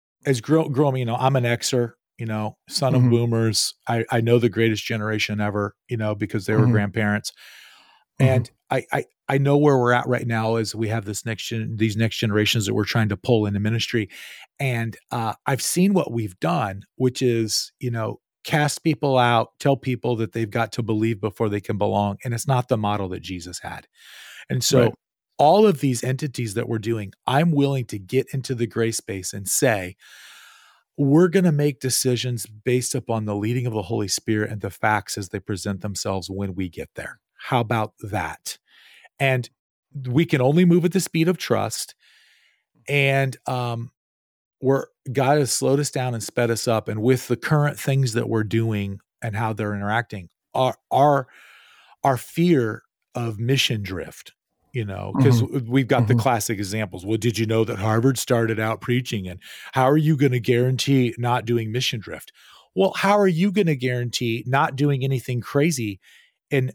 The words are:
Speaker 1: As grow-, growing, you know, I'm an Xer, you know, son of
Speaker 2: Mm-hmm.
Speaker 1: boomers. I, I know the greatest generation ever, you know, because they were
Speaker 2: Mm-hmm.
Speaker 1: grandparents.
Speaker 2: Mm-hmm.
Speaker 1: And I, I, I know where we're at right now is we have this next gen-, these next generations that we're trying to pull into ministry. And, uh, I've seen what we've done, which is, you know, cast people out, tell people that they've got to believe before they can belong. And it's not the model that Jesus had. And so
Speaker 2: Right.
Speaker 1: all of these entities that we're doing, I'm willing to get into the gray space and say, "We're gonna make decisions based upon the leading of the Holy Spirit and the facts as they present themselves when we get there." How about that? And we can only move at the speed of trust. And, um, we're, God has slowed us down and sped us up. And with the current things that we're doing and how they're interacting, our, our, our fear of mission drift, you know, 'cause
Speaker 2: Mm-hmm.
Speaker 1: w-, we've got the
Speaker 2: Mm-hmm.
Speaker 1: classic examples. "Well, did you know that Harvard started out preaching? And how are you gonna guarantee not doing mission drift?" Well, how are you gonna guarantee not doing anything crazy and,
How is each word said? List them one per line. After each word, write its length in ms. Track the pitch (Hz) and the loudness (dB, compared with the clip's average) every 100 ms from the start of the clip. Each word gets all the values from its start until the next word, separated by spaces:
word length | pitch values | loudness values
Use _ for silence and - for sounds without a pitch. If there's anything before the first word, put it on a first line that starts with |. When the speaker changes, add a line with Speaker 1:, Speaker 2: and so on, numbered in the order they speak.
| _ _ | _ _
Speaker 1:
As 160 | 147 123 | -2 0
grow-, 280 | - 160 156 | 2 2 2
growing, 260 | 131 147 131 | 2 2 2
you 80 | |
know, 120 | 117 123 | -2 0
I'm 180 | 131 135 | 2 2
an 60 | |
Xer, 480 | 120 120 - 127 117 - _ - | 0 -2 0 0 -2 -6 _ -12
you 60 | |
know, 320 | 113 107 107 - - | -6 -4 -6 -10 -10
son 260 | - 135 | -2 2
of 80 | 127 | 4
Speaker 2:
Mm-hmm. 80 | 123 | 4
Speaker 1:
boomers. 640 | 120 120 113 113 101 - - - | 4 2 0 0 0 -4 -6 -4
I, 180 | 117 - | -2 0
I 100 | 120 | 0
know 160 | 117 120 | 4 4
the 100 | 117 | 4
greatest 360 | 107 113 107 | 2 0 0
generation 560 | - 113 107 107 - 104 | -4 -4 -4 -4 -4 -2
ever, 340 | 104 104 101 - - | -2 -2 -4 -6 -10
you 80 | 117 | -4
know, 160 | 107 | -4
because 320 | 107 123 110 92 | -2 -4 -4 0
they 80 | |
were 60 | 110 | 2
Speaker 2:
Mm-hmm. 100 | 123 | 4
Speaker 1:
grandparents. 600 | 110 101 110 104 104 - - - - - - _ _ _ - | 4 0 0 0 0 -4 -14 -20 -20 -20 -20 _ _ _ 2
Speaker 2:
Mm-hmm. 40 | 131 | 4
Speaker 1:
And 180 | 127 - _ - | 4 0 _ -4
I, 160 | 135 - | -4 -2
I, 120 | 143 - _ - | -4 -6 _ -2
I 100 | 139 | 0
know 200 | 139 143 | 4 4
where 180 | 147 131 | 6 4
we're 160 | 120 | 4
at 140 | 123 123 | 2 2
right 200 | 123 120 | -2 -2
now 300 | 113 110 113 | -2 0 0
is 180 | 107 | -2
we 140 | 107 107 | -4 -2
have 160 | 113 | -2
this 220 | 104 101 113 | -4 -6 -6
next 220 | 107 - | -8 -6
gen-, 280 | 113 110 110 | -6 -4 0
these 200 | 110 110 | 0 2
next 220 | 113 - | 0 0
generations 460 | 113 104 107 117 98 | 0 2 2 0 0
that 80 | |
we're 100 | 95 | -2
trying 240 | 104 120 107 | 0 0 0
to 80 | 98 | 0
pull 280 | - 113 | 2 2
into 140 | 104 101 | 2 0
ministry. 480 | 107 117 - 117 101 - - - - - | -2 -2 -2 -4 -4 -10 -20 -20 -18 -6
And, 360 | 135 120 117 92 - | -4 -2 -4 -8 -8
uh, 240 | 120 113 - - | -6 -4 -4 -2
I've 160 | 135 | -2
seen 320 | - 175 196 | 0 2 4
what 180 | 185 - | 4 0
we've 260 | 117 107 87 | -4 -6 -4
done, 440 | 165 170 104 98 - - | -2 0 -2 -6 -12 -2
which 240 | 131 127 | -2 0
is, 500 | 123 117 110 - - - | 0 0 0 -4 -6 -8
you 100 | 123 | -6
know, 300 | 117 110 - _ _ | -4 -6 -8 _ _
cast 400 | - 156 147 - | -2 0 0 0
people 340 | 165 143 143 131 | -2 0 2 4
out, 300 | 120 117 - - | 4 4 0 -2
tell 180 | 139 135 | 0 0
people 400 | 131 123 123 113 | -2 -4 -2 -2
that 160 | 110 | -2
they've 160 | 113 107 | -4 -4
got 200 | 117 113 | -2 -4
to 100 | - | -4
believe 380 | 110 107 113 104 | -2 0 0 -2
before 280 | 107 - 110 | -6 -4 -2
they 120 | 101 | -4
can 160 | - 101 | -4 -2
belong. 420 | 101 101 101 - | 0 0 0 -4
And 80 | 123 | -6
it's 140 | 113 - | -6 -2
not 220 | 123 123 | 0 0
the 100 | 113 | -2
model 300 | 104 104 92 | -2 -2 -4
that 100 | 87 | -8
Jesus 380 | 82 92 87 87 | -10 -10 -10 -12
had. 300 | 87 80 - _ - - - - - | -12 -14 -18 _ -20 -20 -20 -16 -6
And 140 | 131 | -4
so 180 | - 131 | 2 4
Speaker 2:
Right. 100 | 117 - _ _ _ - | 4 0 _ _ _ 2
Speaker 1:
all 300 | 147 196 214 | 6 6 6
of 140 | 151 | 4
these 240 | 139 117 | 0 0
entities 500 | 127 131 147 123 113 | -2 -4 -6 -6 -6
that 140 | 101 117 | -4 -4
we're 100 | 113 | -4
doing, 340 | 110 113 98 - - | -2 -4 -6 -8 0
I'm 240 | 135 170 | 2 4
willing 360 | 143 139 135 120 | 4 2 0 -4
to 120 | 101 | -10
get 280 | 92 131 - | -2 -2 0
into 220 | 135 120 | -4 -4
the 140 | 120 117 | -4 -4
gray 240 | - 113 | -2 -2
space 400 | 110 - 95 92 | -2 -8 -10 -8
and 160 | 104 98 | -8 -4
say, 480 | - 131 104 92 - - - - - - - _ _ _ - | 0 2 2 -4 -12 -20 -20 -20 -20 -20 -20 _ _ _ -2
"We're 300 | 139 151 180 | 4 6 6
gonna 240 | 190 180 | 4 4
make 300 | 147 147 131 | 4 0 -2
decisions 640 | 127 - 127 120 127 120 - | -4 -2 0 0 -2 -6 -8
based 480 | 107 127 127 120 | -6 0 0 0
upon 300 | 131 - 113 | -4 -4 -4
the 100 | 107 | -2
leading 320 | 101 110 123 120 | -2 -2 -2 -2
of 60 | |
the 100 | 107 | -4
Holy 240 | 90 113 98 | -4 -4 -2
Spirit 460 | - - 107 107 | -4 -2 -2 -2
and 80 | 104 | -4
the 100 | 101 | -8
facts 480 | - 110 107 - 110 | -2 0 0 -2 -10
as 120 | 95 | -8
they 100 | 101 | -8
present 400 | - 98 104 95 | -6 -6 -6 -6
themselves 500 | 104 95 101 98 87 | -8 -6 -4 -4 -6
when 240 | 98 98 | -6 -6
we 140 | 90 92 | -6 -8
get 220 | 82 76 | -8 -14
there." 240 | - - - _ _ - | -12 -14 -14 _ _ -2
How 100 | 127 | 0
about 360 | 113 113 107 - | 0 -2 -4 -8
that? 580 | 104 95 80 - - - _ _ - - - - | -8 -6 -6 -10 -14 -14 _ _ -20 -20 -16 -4
And 320 | 135 127 120 _ _ _ _ 139 127 | 0 0 -4 _ _ _ _ -12 -2
we 180 | 127 | 0
can 160 | 165 143 | 2 2
only 240 | 127 165 | 4 4
move 200 | 180 175 | 6 4
at 80 | 170 | 2
the 80 | 190 | -2
speed 260 | - 165 160 | -2 0 0
of 100 | 175 | 0
trust. 600 | - 104 107 - - - _ _ _ _ _ _ _ _ - | 0 0 -2 -6 -12 -16 _ _ _ _ _ _ _ _ -2
And, 480 | 143 135 135 135 - - | 2 2 2 0 -4 -6
um, 440 | 127 120 117 117 _ _ _ _ _ _ - | -4 -4 -6 -10 _ _ _ _ _ _ -4
we're, 260 | 131 135 - _ 135 | 0 0 -2 _ -6
God 260 | 131 131 151 | 0 2 4
has 140 | 127 | 2
slowed 280 | - 131 139 | 0 0 0
us 100 | 143 | 0
down 240 | 135 127 | -4 -4
and 80 | 117 | -4
sped 280 | - - 117 | -6 -2 0
us 180 | 113 123 | 0 0
up. 180 | 110 110 | 0 -2
And 140 | 107 | -2
with 240 | 123 123 - | 2 2 0
the 80 | 120 | -4
current 420 | - 151 147 - | 2 2 2 -2
things 340 | 143 135 127 | -2 0 0
that 160 | 113 113 | 0 -2
we're 160 | 113 | -2
doing 560 | 104 113 113 104 98 98 _ - | 0 0 0 -2 -4 -8 _ -10
and 160 | 117 104 | -8 -4
how 160 | 110 | -4
they're 220 | 107 104 | -4 -4
interacting, 540 | 101 101 113 113 101 85 _ _ | -4 -2 -2 -2 -10 -14 _ _
our, 220 | 135 127 - - | -2 -2 -2 -2
our, 340 | 135 147 139 127 - - - - _ _ _ | 4 4 4 -2 -14 -20 -20 -20 _ _ _
our 120 | 139 123 | 0 0
fear 640 | - - 175 143 110 110 _ _ _ 123 | -2 0 4 4 2 -6 _ _ _ -6
of 220 | 117 104 | -6 -4
mission 420 | 117 135 - 110 | 0 0 0 -2
drift, 500 | 95 90 - - - _ _ _ _ | -4 -8 -10 -14 -20 _ _ _ _
you 120 | 123 | -8
know, 280 | 101 95 98 139 | -8 -8 -4 2
'cause 200 | 131 117 | 4 4
Speaker 2:
Mm-hmm. 140 | - | 2
Speaker 1:
w-, 160 | 139 113 | -2 0
we've 140 | 135 120 | 0 4
got 220 | 131 113 | 2 4
the 60 | |
Speaker 2:
Mm-hmm. 60 | 120 | 2
Speaker 1:
classic 360 | 131 113 - 98 | 2 0 0 -4
examples. 480 | 98 107 101 82 101 | -4 -4 -6 -8 -4
"Well, 100 | 110 | -2
did 200 | 120 110 | 0 -2
you 80 | 110 | 0
know 160 | 113 | 0
that 140 | 110 104 | 0 -2
Harvard 400 | 110 110 131 123 | 0 2 2 2
started 400 | - 120 113 107 | 0 0 0 -2
out 220 | 110 110 | -2 -4
preaching? 480 | - 123 123 107 90 | -2 -2 -2 -6 -8
And 100 | 90 - - - | -12 -16 -20 -6
how 120 | 131 131 | 2 4
are 80 | 151 | 4
you 200 | 151 151 | 4 4
gonna 240 | 139 123 | 2 2
guarantee 720 | 127 120 127 127 - 135 123 - | 2 2 2 0 2 2 2 0
not 280 | 120 123 | -2 0
doing 260 | 113 117 110 | 0 -2 -2
mission 300 | 120 - 113 | -4 -4 -6
drift?" 320 | 90 80 - _ - - _ | -10 -14 -16 _ -20 -20 _
Well, 180 | 180 190 - | 0 0 2
how 200 | 196 208 | 2 4
are 120 | 196 | 4
you 240 | 160 202 | 4 2
gonna 240 | 196 165 135 | 2 0 0
guarantee 640 | 127 123 120 - 120 117 123 | 0 -2 -4 -2 -2 -2 0
not 260 | 135 160 | 2 2
doing 300 | 135 147 135 | 2 2 2
anything 360 | 135 131 - 120 | 0 -2 -2 -4
crazy 600 | - 143 165 131 107 98 _ _ _ _ - | 0 2 2 2 -4 -6 _ _ _ _ -2
and, 220 | 143 127 | -2 0